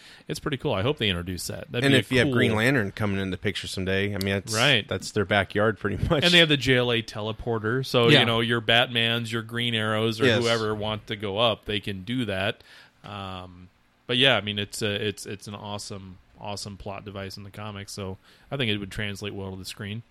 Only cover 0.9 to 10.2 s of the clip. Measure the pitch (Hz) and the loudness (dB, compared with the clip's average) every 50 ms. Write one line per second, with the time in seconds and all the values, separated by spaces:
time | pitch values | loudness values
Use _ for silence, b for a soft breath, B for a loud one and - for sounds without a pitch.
0.9 | 151 - 113 101 90 85 87 95 92 85 - - - - - - - 120 135 139 | 0 2 0 0 0 0 -2 -4 -6 -6 -6 -8 -8 -10 -10 -6 -2 2 4 6
1.9 | 135 127 104 - 127 123 117 143 123 120 123 117 110 107 110 131 143 123 101 95 | 6 4 4 4 2 4 4 4 4 4 4 4 4 4 4 4 4 2 0 -2
2.9 | - - 110 101 98 98 98 92 90 - - 104 92 - - - - 98 92 92 | -2 -2 -2 0 0 -2 -2 -4 -4 -4 -4 -4 -4 -4 -8 -6 -6 -4 -2 0
3.9 | 95 95 101 104 104 95 98 98 98 101 - 113 110 110 123 147 131 107 90 - | 0 0 0 -2 -2 -2 -2 0 -2 -2 -2 -2 0 2 4 4 4 2 2 -2
4.9 | 98 95 - - - 107 95 90 107 101 92 - - 104 107 113 104 - - 101 | -6 -6 -6 -2 -2 -2 2 4 4 4 2 2 0 2 2 2 2 0 -4 -4
5.9 | 101 - - - 170 143 180 175 175 170 170 151 151 131 117 135 131 123 123 123 | -2 0 0 2 2 4 4 6 6 6 6 6 4 2 4 4 4 4 4 2
6.9 | 117 117 113 - - 107 104 110 110 - - 120 113 110 107 110 120 131 131 - | 0 0 -2 -4 -8 -6 -6 -6 -6 -6 -4 -4 -2 -2 0 0 -2 -2 -2 0
7.9 | - 123 117 117 147 135 120 120 117 113 120 113 120 117 107 120 117 120 127 127 | 2 4 6 8 6 6 6 4 2 2 2 2 0 0 2 4 4 4 4 4
8.9 | 117 117 113 117 117 120 117 110 117 113 110 113 120 117 120 120 117 110 110 110 | 2 0 0 2 0 -2 -2 -4 -4 -6 -6 -6 -6 -4 -4 -2 -2 0 0 0
9.9 | 110 107 113 117 110 110 | 2 2 2 0 2 2